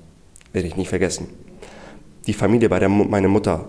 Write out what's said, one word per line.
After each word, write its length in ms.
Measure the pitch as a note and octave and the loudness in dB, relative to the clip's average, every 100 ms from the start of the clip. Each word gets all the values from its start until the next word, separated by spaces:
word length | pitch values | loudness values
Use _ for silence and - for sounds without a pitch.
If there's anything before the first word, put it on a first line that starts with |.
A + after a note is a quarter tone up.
| - - - - - | -20 -20 -20 -20 -10
Werde 140 | F#2+ E2+ | -6 -6
ich 80 | E2+ | -6
nie 80 | |
vergessen. 440 | F2+ F2+ F2+ - - - - - - - - - - - - | -4 -2 -2 -4 -12 -16 -20 -20 -20 -20 -20 -20 -20 -12 -6
Die 80 | |
Familie, 340 | G#2 G2+ A#2 A2+ | -2 2 4 2
bei 100 | F2+ | 2
der 120 | G2 | 2
Mu-, 140 | G2+ | 2
meine 240 | G2 G2+ F#2+ | 2 2 2
Mutter 360 | G#2 G2+ E2 | 2 0 -2